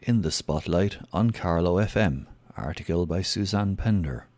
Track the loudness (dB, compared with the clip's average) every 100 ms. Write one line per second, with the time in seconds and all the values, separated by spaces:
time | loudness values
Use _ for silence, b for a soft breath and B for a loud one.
0 | 0 2 2 -2 -2 -4 0 2 2 -2
1 | -6 0 0 0 0 2 2 2 2 2
2 | 2 0 -6 -18 -20 -10 -8 -6 -2 0
3 | 0 -2 -2 -2 -2 0 0 0 2 2
4 | 0 -4 -10